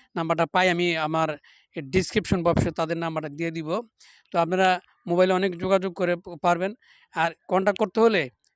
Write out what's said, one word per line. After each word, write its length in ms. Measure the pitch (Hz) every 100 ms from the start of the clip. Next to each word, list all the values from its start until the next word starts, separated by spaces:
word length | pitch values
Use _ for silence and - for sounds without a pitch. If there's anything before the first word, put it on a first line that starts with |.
| _ -
নাম্বারটা 300 | 165 165 170
পাই 240 | 190 185
আমি 280 | 175 175 165
আমার 400 | 156 160 160 147 _ _ _ -
এই 60 |
ডেসক্রিপশন 640 | 139 180 180 220 170 190
বক্সে 280 | 170 165 170
তাদের 260 | 160 160 165
নাম্বারটা 320 | 165 160 151
দিয়ে 220 | 143 170
দিব। 300 | 160 151 190 240 _ _ _ _
তো 80 | 175
আপনারা 400 | 165 185 185 180 - _ -
মোবাইলে 260 | 175 185
অনেক 240 | 185 196 175
যোগাযোগ 360 | 185 190 190
করে 220 | 170 180 175
প-, 200 | 180 170
পারবেন। 320 | 180 170 185 233 _ _ _
আর 180 | - 165 - -
কন্ট্যাক্ট 320 | 185 190 196
করতে 200 | 214 220
হলে 300 | 226 202 131 - _